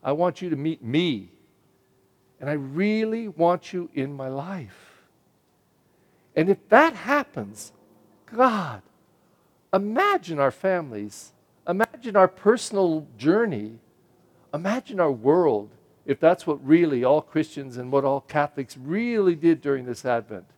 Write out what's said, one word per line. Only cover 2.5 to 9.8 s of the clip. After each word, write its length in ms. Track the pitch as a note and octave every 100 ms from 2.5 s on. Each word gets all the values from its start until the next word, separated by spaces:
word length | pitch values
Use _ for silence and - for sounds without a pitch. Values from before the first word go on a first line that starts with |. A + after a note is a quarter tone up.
really 720 | D3+ C3+ C#3+ G3+ G#3+ A3 A3+ A3
want 460 | D#3 E3+ F3+ -
you 160 | F3+ E3+ -
in 180 | C#3 C#3+
my 120 | C3
life. 720 | C3+ D#3+ F#3+ A2+ - - _ _ _ _ _ _ _ _ _ _ _ _ _ _ -
And 140 | E3
if 200 | G3 _
that 240 | A3+ D#4+
happens, 760 | A3 - C#4+ C4+ - G2+ G#2+ - _ _ _ _ _ _
God, 560 | A3+ B3+ A3 D#3+ A2 _ _ _ _ _ _ _ _ _
imagine 680 | F#3+